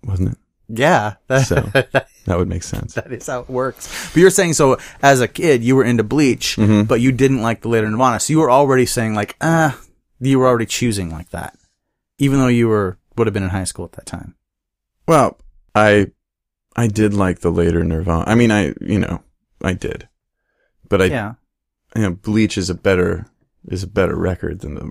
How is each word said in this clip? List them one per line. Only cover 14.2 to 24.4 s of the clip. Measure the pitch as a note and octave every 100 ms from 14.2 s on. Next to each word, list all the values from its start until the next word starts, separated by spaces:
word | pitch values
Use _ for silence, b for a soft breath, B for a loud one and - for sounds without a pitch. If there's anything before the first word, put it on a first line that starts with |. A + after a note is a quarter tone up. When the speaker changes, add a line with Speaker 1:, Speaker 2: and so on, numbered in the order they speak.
| - _ _ _ _ _ _ _ -
Speaker 1:
Well, | D#3 A2 - - _ _ -
I, | G#2+ G#2 F#2+ _ _ _ _ _ _ -
I | A#2
did | G#2+ G#2+
like | G2+ F#2 F2
the | F2
later | F2 E2+ E2+
Nirvana. | E2+ D#2+ F2+ E2 -
I | A#2
mean, | A#2
I, | G#2 D#2 -
you | - G2+
know, | F2 F2 _ _ _ _
I | -
did. | F2+ - - - _ _ _ _ _ _ _ -
But | G2
I, | F#2+
Speaker 2:
Yeah. | B2+ G#2 A#2 _ _ _ _ _
Speaker 1:
you | A2+
know, | G2+
Bleach | F2+ - G#2+ G#2+ -
is | F2+
a |
better, | E2+ G2+ F#2 F2+ F2 - _ _ _ F2+
is | F#2
a | F#2
better | G2+ F2 E2+
record | F2+ F#2